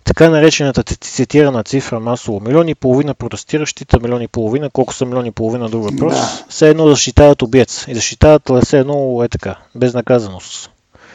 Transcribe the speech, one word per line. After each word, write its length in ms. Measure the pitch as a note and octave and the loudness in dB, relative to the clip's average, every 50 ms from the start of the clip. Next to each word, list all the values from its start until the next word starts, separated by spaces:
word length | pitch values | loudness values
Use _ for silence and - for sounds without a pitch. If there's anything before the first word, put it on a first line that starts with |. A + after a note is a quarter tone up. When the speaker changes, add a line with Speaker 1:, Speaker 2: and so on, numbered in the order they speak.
| - | -4
Speaker 1:
така 260 | - - - D#3+ E3 | -4 2 4 4 4
наречената 540 | D#3+ D3+ D3+ D#3+ - - D3+ C#3 B2+ - - | 6 6 4 4 4 2 -2 -2 0 -2 -2
ци-, 160 | - - - | -4 -6 -10
цитирана 640 | - - - - B2+ - - D3 D3+ C#3 C3 A2+ G#2 | -10 -12 -4 -4 -4 0 4 2 4 4 2 -2 -4
цифра 360 | - C3+ C3+ - - B2 A2+ | -2 -4 -4 -4 -4 -8 -6
масово, 400 | A2 A#2+ B2 A#2+ - - G#2+ G2 | -4 -4 -6 -6 -4 -6 -6 -6
милион 280 | G#2 A#2 C3+ E3 E3+ D#3+ | -4 0 2 2 2 2
и 80 | D3+ | -2
половина 380 | - - C3+ B2 C#3 D3 D3 C3 | -4 0 0 2 2 0 -2 -4
протестиращите, 880 | - B2 A#2 - - - - - D#3 D3+ - - - - - - B2 | -8 -8 -12 -10 -12 -10 -6 -4 -4 -4 -4 -8 -10 -2 0 0 0
милион 220 | A#2 A#2 B2 A#2+ | 0 -2 -4 -4
и 60 | A#2 G#2+ | -6 -6
половина, 420 | - A#2+ A2 G#2+ A#2+ C#3+ D3+ C3+ | -6 -4 -4 -2 -2 -4 -4 -4
колко 240 | - C3+ B2+ - - | -2 -2 -2 -2 -2
са 120 | - C3+ | -8 -6
милион 200 | B2 B2 B2+ A#2+ | -4 -4 -4 -6
и 60 | A#2 | -6
половина, 380 | G#2 - A2+ A2 A#2 B2 A#2+ A2+ | -6 -6 -6 -4 -4 -4 -6 -6
друг 140 | A#2 A2+ G#2+ | -6 -4 -4
въпрос. 300 | G#2 C#3 C3+ C3+ D#3+ C#3 | -4 -4 -2 -2 -2 0
Speaker 2:
Да. 300 | C3 A#2 A2+ - - - _ | -2 -4 -4 -6 -12 -16 _
Speaker 1:
Все 200 | - - D#3+ D#3 | -2 2 4 4
едно 180 | D#3 D#3+ D#3+ D3+ | 4 6 4 4
защитават 540 | C#3+ - - C3+ - - D3 D3 C#3+ - | 4 4 0 0 4 6 6 6 6 4
убиец 440 | C3 A2 A#2+ C3 A2+ - - - - C#3 | 0 0 2 2 2 2 -2 -14 -12 -8
и 80 | B2+ | -8
защитават, 560 | A2 - - - - - D#3 D#3 D3 - - C3 B2 B2+ | -6 -6 -6 -2 2 4 4 4 4 4 2 0 0 2
все 160 | - - C#3+ | 2 2 0
едно 440 | C3 C#3 D3 C#3+ C#3 C3 B2 A#2+ A#2+ | 2 0 -2 -4 -2 -2 -2 -2 -4
е 60 | A#2+ | -4
така, 260 | - - - G2 F#2+ - _ _ _ | -4 -8 -10 -10 -12 -14 _ _ _
безнаказаност, 960 | A#2 B2 B2+ A#2 B2 A#2 - B2+ B2 G#2+ G2+ F#2 F#2 - - - - - - _ _ _ _ _ _ _ _ | -2 -2 -2 -2 -2 0 0 0 0 0 -4 -12 -14 -16 -16 -16 -18 -18 -20 _ _ _ _ _ _ _ _